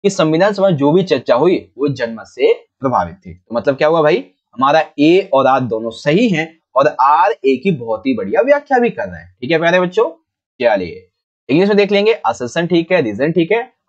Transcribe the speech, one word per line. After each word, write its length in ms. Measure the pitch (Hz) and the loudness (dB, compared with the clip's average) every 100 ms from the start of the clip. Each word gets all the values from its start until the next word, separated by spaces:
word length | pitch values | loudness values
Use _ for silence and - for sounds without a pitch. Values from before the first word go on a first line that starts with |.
कि 60 | 196 | -2
संविधान 420 | 196 160 160 202 | -2 -2 2 0
सभा 160 | 196 196 | 2 0
में 80 | 151 | 2
जो 160 | 143 | 2
भी 100 | 175 | 2
चर्चा 300 | 190 135 - | 2 -2 0
हुई 240 | 123 165 143 - - | 0 2 0 -4 -6
वो 100 | 143 | -4
जनमत 360 | 123 117 113 101 | -4 -6 -8 -16
से 260 | - 143 156 _ _ | -2 0 0 _ _
प्रभावित 360 | 131 113 87 90 | -2 -2 -4 -10
थी। 180 | 92 | -20
तो 200 | 85 _ | -20 _
मतलब 220 | 117 147 135 | -4 -2 0
क्या 120 | 151 | 0
हुआ 140 | 165 | 2
भाई, 220 | 151 196 277 _ _ 120 | 2 0 -4 _ _ -2
हमारा 280 | 135 156 151 - | 0 2 -2 0
ए 300 | 151 180 196 | 4 4 2
और 140 | 135 131 | 0 2
आर 140 | 131 | 0
दोनों 280 | 123 110 117 | -2 -4 -6
सही 360 | 113 147 165 240 | -6 0 2 2
हैं 200 | 156 160 _ _ 131 | 0 -4 _ _ 0
और 180 | 147 - | 0 2
आर 320 | 135 151 196 | 2 4 2
ए 240 | - 139 131 | 0 -2 0
की 160 | 196 | -2
बहुत 340 | 147 113 107 135 | -4 -4 -4 -2
ही 80 | |
बढ़िया 280 | 113 95 147 | -4 -2 -2
व्याख्या 360 | 247 285 285 254 | 2 0 2 0
भी 120 | 240 | 0
कर 180 | - 101 | -4 -12
रहे 120 | 82 | -12
हैं, 160 | - _ | -20 _
ठीक 100 | - | -4
है 80 | 165 | 0
प्यारे 220 | 170 180 | 2 2
बच्चों। 300 | 180 180 302 330 _ _ _ _ | 0 0 -2 -4 _ _ _ _
चलिए 480 | 120 104 87 - _ _ _ _ - | 0 0 -4 -12 _ _ _ _ -2
इंग्लिश 200 | 143 202 | 0 2
में 80 | 202 | 2
देख 160 | 202 | 2
लेंगे, 200 | 202 208 | 2 2
असर्शन 540 | 226 113 117 120 165 170 | 0 -2 -4 -6 -4 0
ठीक 260 | 175 165 | 0 0
है, 80 | 180 | -2
रीजन 300 | 120 101 147 | -2 -2 -2
ठीक 200 | 170 165 | 0 0
है, 80 | 226 247 _ | 0 -2 _